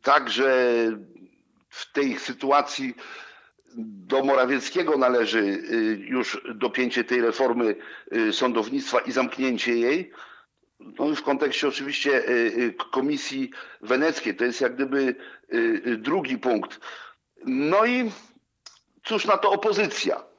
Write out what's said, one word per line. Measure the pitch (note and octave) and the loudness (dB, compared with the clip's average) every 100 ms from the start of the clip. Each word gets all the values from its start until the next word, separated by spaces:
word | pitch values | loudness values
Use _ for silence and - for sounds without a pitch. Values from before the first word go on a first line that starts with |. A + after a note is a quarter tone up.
także | - D3 B2+ A#2+ C3+ C3 B2 A#2+ A2+ G#2+ G2 - F#2 _ _ _ _ | 4 2 2 0 4 4 4 4 2 -2 -12 -20 -20 _ _ _ _
w | - - | -18 -6
tej | - C#3 A2+ | -2 -2 -2
sytuacji | - B2 C#3 C#3+ C#3 - C3+ - - - - - _ _ _ A#2 | -8 -6 2 4 2 -6 -8 -8 -16 -16 -18 -20 _ _ _ -12
do | A2+ G2 F#2 C3+ | -12 -14 -2 0
Morawieckiego | C3+ C3+ B2+ C3+ - F3+ D#3+ D3 | 4 4 4 0 -2 -2 0 2
należy, | B2+ B2 A2 A2 | 4 4 2 2
y, | G2+ F#2+ E2+ A2+ A2 G#2 | 2 -2 -2 0 0 -2
już | G2+ B2+ A2+ - - A2 | -4 -4 -4 -6 -10 -4
dopięcie | B2 - B2 B2 | -4 0 -2 -2
tej | A2+ B2 | 0 2
reformy, | A#2 A2+ C3 A#2+ A2+ G2+ - - - A2+ | 2 2 0 2 0 0 -8 -18 -6 0
y, | A2 | 0
sądownictwa | G2+ B2+ A2+ A2 C3+ C3+ B2 | 2 0 2 0 -4 0 0
i | - | 0
zamknięcie | B2+ B2 - C3 A2+ B2 A#2 | -2 -2 -2 -2 0 0 2
jej. | A#2+ D#3+ F#3 - - - _ _ _ _ | 2 0 -4 -16 -20 -20 _ _ _ _
No | B2+ - C#3+ | -20 -4 -2
i | D3 | -2
w | |
kontekście | - C#3 D3 - D3 | -2 0 0 0 -2
oczywiście, | - C#3 C#3+ C#3+ C3+ - | -2 -6 -2 2 2 2
y, | |
y, | A#2+ A#2 A#2 A#2+ - - | 2 2 2 -2 -4 -4
Komisji | B2+ C3+ D3 - C3+ B2+ - - - | -2 0 -2 -4 -6 -6 -8 -18 -16
Weneckiej. | G#2+ B2+ D#3 - A2+ F#2+ | -2 2 2 0 -4 0
To | B2 | -2
jest | A#2 | 0
jak | B2+ B2 | -2 0
gdyby, | C3+ C#3 C3+ B2 - - _ | -2 0 0 -2 -10 -20 _
y, | A#2 A#2 G#2 B2 | 0 2 0 -2
y, | A2+ | -4
drugi | A#2 F#3 C#3+ B2+ | -2 -2 -2 -2
punkt. | B2+ A2 - - - - - _ _ _ C3 | 0 0 -2 -14 -18 -18 -20 _ _ _ -4
No | C3 D3 G3 A3+ | 0 2 4 4
i | B3 A#3 - - _ _ _ - _ _ _ | 2 -2 -6 -20 _ _ _ -20 _ _ _
cóż | - A3 G3 | -4 -2 2
na | G3 | 4
to | G#3 | 4
opozycja? | G3+ G#3 G3+ F#3+ - - - - | 4 2 2 0 -2 -2 -4 -8